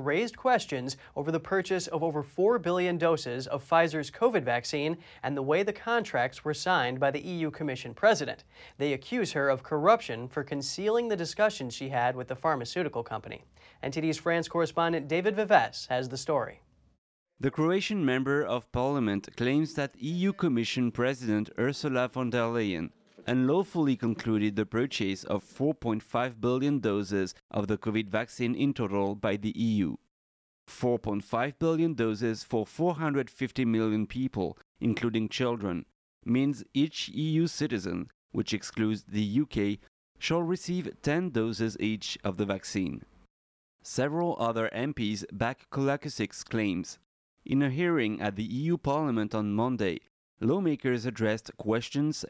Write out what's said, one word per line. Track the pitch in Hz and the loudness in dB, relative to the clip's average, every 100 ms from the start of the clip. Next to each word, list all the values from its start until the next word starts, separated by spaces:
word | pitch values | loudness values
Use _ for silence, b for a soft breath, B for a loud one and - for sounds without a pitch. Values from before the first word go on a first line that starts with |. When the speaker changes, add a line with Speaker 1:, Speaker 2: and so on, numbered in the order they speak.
| 139 | 0
Speaker 1:
raised | 165 233 - | 0 -2 -2
questions | 254 240 - 135 127 - B 139 | 2 2 0 -6 -6 -10 B -6
over | 147 | -4
the | 160 | -4
purchase | 160 190 185 185 180 | 0 -2 0 -2 -2
of | 165 | -2
over | 165 151 | -2 -2
four | 143 - 202 240 | -6 0 2 2
billion | 170 180 180 175 | 2 0 0 2
doses | 165 160 123 123 131 | 2 2 0 -6 -4
of | - - | -6 2
Pfizer's | 165 165 156 139 | 4 4 0 -6
covid | - 247 214 | 0 2 4
vaccine | 123 120 - 151 151 170 B B | 2 0 0 -2 -2 -4 B B
and | 131 139 | -4 -2
the | |
way | 135 165 | 2 2
the | 202 | 2
contracts | 202 226 233 202 127 123 - 151 | -2 0 0 0 0 0 -2 -4
were | |
signed | 147 185 170 240 131 | -2 2 2 2 2
by | 139 | 0
the | 143 185 | 0 -4
E | 175 | -4
U | 156 | -4
Commission | - 151 127 120 110 | -2 -4 -4 -8 2
president. | 214 185 127 - - B B - | 4 4 0 -8 -14 B B -2
They | 143 | -2
accuse | 135 - 240 190 | -2 -2 -2 0
her | 147 139 | 2 2
of | 131 | 2
corruption | - 151 170 226 - 117 123 | 0 2 6 6 2 -6 -4
for | 151 | -6
concealing | 139 143 - - 208 233 233 | -4 -4 -4 -2 0 2 0
the | 196 | -2
discussions | 160 - 214 - 127 | -4 0 0 0 -8
she | - 135 | -8 -4
had | 131 123 127 | 0 0 0
with | 123 | -6
the | 127 | -4
pharmaceutical | 160 143 117 180 156 117 | -2 0 -2 -4 -2 -4
company. | 117 110 - - - - b b | -6 -8 -10 -14 -16 -20 b b
N | 135 | -6
T | 156 | -2
D's | 160 151 | 0 0
France | 170 170 160 | 0 0 0
correspondent | 170 160 - 170 165 139 | 0 0 2 0 0 0
David | 165 202 202 | 0 0 0
Vives | 196 185 113 - - | 4 4 4 -4 -4
has | 127 127 | -4 -2
the | 131 | -6
story. | - 147 113 - _ _ _ _ _ _ _ _ | -2 -2 -2 -8 _ _ _ _ _ _ _ _
Speaker 2:
The | 135 | -4
Croatian | - 160 190 196 208 139 | 0 2 2 0 0 2
member | 131 131 143 | 2 2 0
of | 104 120 - | 0 -2 -2
parliament | 123 135 143 107 98 - - | -2 0 2 2 0 -4 -2
claims | 120 147 156 | 0 2 0
that | - 139 - | -2 -6 -6
E | 139 | -6
U | 175 190 | 0 0
Commission | 196 175 120 113 127 120 | 2 2 2 2 0 0
President | 120 127 131 120 107 110 - | 2 0 0 0 0 0 -2
Ursula | 127 139 151 127 123 | -2 0 -2 0 0
von | 131 123 | -2 -2
der | 120 117 | 0 2
Leyen | 117 104 85 82 - _ - - | 2 0 -2 -4 -10 _ -10 -2
unlawfully | 127 127 175 190 170 143 127 | 2 4 4 2 2 2 2
concluded | 117 110 117 107 107 101 | 0 -2 0 2 2 2
the | 104 | 0
purchase | 113 139 - 98 95 | 0 0 0 -2 -2
of | - 98 | -2 -4
four | - - 143 | -4 -2 -2
point | 151 120 110 | 0 -2 -2
five | - 117 127 113 | -2 -2 -2 -2
billion | 120 127 143 143 | 0 2 2 2
doses | 107 101 95 98 92 - _ | 2 0 0 0 -2 -6 _
of | 107 101 | -4 0
the | 104 | 0
covid | 113 110 104 | 0 0 0
vaccine | 107 120 - 120 | -2 -4 -4 -2
in | 123 139 | 2 0
total | 127 104 101 98 104 | 0 0 0 0 0
by | 110 101 | -2 0
the | 107 - | -2 0
E | 113 104 | 2 4
U. | 85 - _ _ _ _ _ _ - | 2 -2 _ _ _ _ _ _ -20
Four | - 123 117 | -2 0 0
point | 110 101 | 0 -4
five | - 117 135 - | -2 -2 -2 0
billion | 165 160 165 123 | 0 2 2 2
doses | 113 104 117 110 | 0 0 -2 -2
for | - 117 104 | -2 -2 -2
four | - 175 | 0 0
hundred | 151 160 139 123 | 0 0 0 -2
fifty | - 127 - 117 | -4 -4 0 2
million | 113 110 107 107 | 4 4 2 0
people, | 123 131 110 87 - _ _ | -2 -2 0 -2 -4 _ _
including | 120 110 117 110 107 | 0 2 0 0 -2
children, | - 127 120 98 87 - _ _ _ | 0 0 0 -2 -4 -6 _ _ _
means | - 123 139 123 - 135 | 0 2 2 0 -4 0
each | 156 - - | 0 -2 -6
E | - 156 | -2 0
U | 156 170 | 2 2
citizen, | - 151 107 90 87 82 _ _ | 0 -2 -2 -2 -4 -6 _ _
which | - - | -4 -2
excludes | 107 - - 110 107 - | -4 -4 0 0 0 -2
the | 104 | -2
U | 104 120 147 | 2 2 0
K, | 113 101 101 b _ _ _ | 0 0 -2 b _ _ _
shall | - 165 | -2 0
receive | 165 180 - 180 - - | 0 -2 -2 -4 -4 -4
ten | 147 160 180 | 0 0 0
doses | 117 113 107 113 - | 0 0 0 -2 0
each | 107 107 - - | -2 -2 -6 -4
of | 104 92 | -4 0
the | 101 | 0
vaccine. | 95 - 101 87 60 - - _ _ _ _ _ _ | -2 -2 -2 -2 -4 -12 -20 _ _ _ _ _ _
Several | - - 139 160 175 - | -6 -2 0 0 0 0
other | 117 113 110 | 0 0 -2
M | 110 139 | -2 -4
Ps | 143 107 101 - | -2 -2 -2 -6
back | 98 117 131 - | -4 -4 -4 -8
Kolakusik's | 139 139 143 147 - 107 - | -2 0 0 -4 -4 -6 -6
claims. | - 117 104 87 82 - _ _ _ _ | -6 0 0 0 -4 -12 _ _ _ _
In | - 135 | -2 2
a | 139 | 2
hearing | 135 175 160 110 107 | 2 0 2 0 0
at | 101 98 | -2 -2
the | 110 | -4
E | 123 160 | -2 0
U | 170 | 0
Parliament | 143 147 151 113 107 | 0 0 0 0 0
on | 110 104 | -2 0
Monday, | 104 123 120 95 67 - _ _ _ | 0 0 0 0 -2 -8 _ _ _
lawmakers | 113 185 175 143 131 123 120 | 0 2 2 0 0 0 -2
addressed | 110 110 110 - - | 0 0 0 -4 -6
questions | 104 113 - 143 151 147 - | 0 0 0 0 0 -2 -4